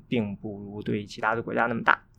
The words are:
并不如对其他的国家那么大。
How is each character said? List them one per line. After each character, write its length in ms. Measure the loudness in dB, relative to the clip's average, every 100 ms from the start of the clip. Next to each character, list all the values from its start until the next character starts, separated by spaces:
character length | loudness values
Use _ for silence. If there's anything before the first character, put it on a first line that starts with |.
| -2
并 300 | 0 0 -4
不 220 | -8 -8
如 220 | -10 -8
对 200 | -4 -4
其 160 | -4 -2
他 160 | 0
的 60 | 0
国 140 | 0
家 100 | 0
那 80 | 0
么 100 | 2
大。 160 | 4 4 2